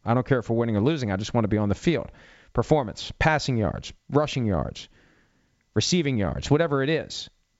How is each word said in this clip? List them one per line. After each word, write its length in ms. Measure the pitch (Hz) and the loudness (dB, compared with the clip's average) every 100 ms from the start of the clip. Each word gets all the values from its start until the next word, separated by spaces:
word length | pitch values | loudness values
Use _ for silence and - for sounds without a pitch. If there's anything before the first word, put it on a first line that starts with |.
I 80 | - | 0
don't 140 | 123 123 | 0 2
care 140 | 131 | 0
if 100 | - | 2
we're 60 | 117 | 0
winning 200 | 117 104 | 2 2
or 60 | |
losing, 280 | 113 160 117 | 2 2 0
I 60 | 95 | -2
just 160 | 104 | -2
wanna 160 | 120 107 | 0 2
be 80 | 104 | 2
on 140 | 104 | 0
the 40 | |
field. 360 | 101 - 143 - - - - - | 0 0 -2 -4 -14 -20 -20 -6
Performance, 600 | - 117 156 117 - - - | -2 2 2 2 -6 -10 -2
passing 400 | 160 151 - 120 | 2 2 0 0
yards, 340 | 95 - - - - | 0 -2 -8 -16 -2
rushing 360 | 135 151 139 113 | 0 0 0 0
yards, 420 | 90 62 - - _ _ _ _ _ _ _ _ | 0 -2 -8 -16 _ _ _ _ _ _ _ _
receiving 420 | - - 180 143 123 | -2 0 0 0 0
yards, 340 | 92 67 - | -2 -2 0
whatever 320 | 147 165 143 | 2 2 0
it 60 | 135 | 0
is. 400 | 156 - - - _ _ | -2 -4 -12 -14 _ _